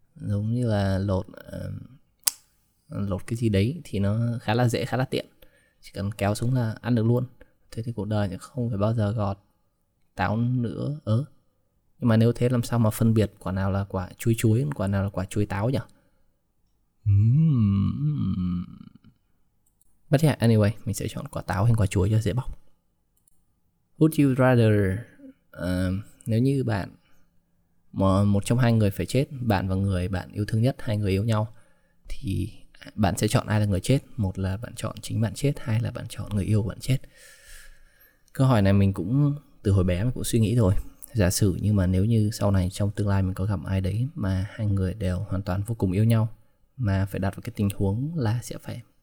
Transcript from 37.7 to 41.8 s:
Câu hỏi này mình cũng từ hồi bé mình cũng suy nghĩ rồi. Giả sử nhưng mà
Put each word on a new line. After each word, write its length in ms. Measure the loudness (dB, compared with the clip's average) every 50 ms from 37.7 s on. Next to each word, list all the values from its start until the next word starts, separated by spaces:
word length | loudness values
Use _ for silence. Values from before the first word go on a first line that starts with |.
| -20 -20 -20 -20 _ _ _ _ _ _ _ _ -2
Câu 140 | 2 4
hỏi 140 | 4 4 6
này 120 | 6 6 6
mình 200 | 6 4 4 2
cũng 420 | 0 -2 0 2 2 2 2 0 -2 -8 _ -18 -4 0
từ 80 | 2
hồi 120 | 4 4 4
bé 200 | 2 0 0 0
mình 80 | -2 -2
cũng 100 | -4 -4
suy 160 | -2 0 2
nghĩ 160 | 2 2 2
rồi. 180 | 4 4 4 4 2 0 -4 -10 _ -16 -6 0
Giả 160 | 2 2 2
sử 280 | 4 2 2 2 2 2
nhưng 140 | 0 2 2
mà 120 | 2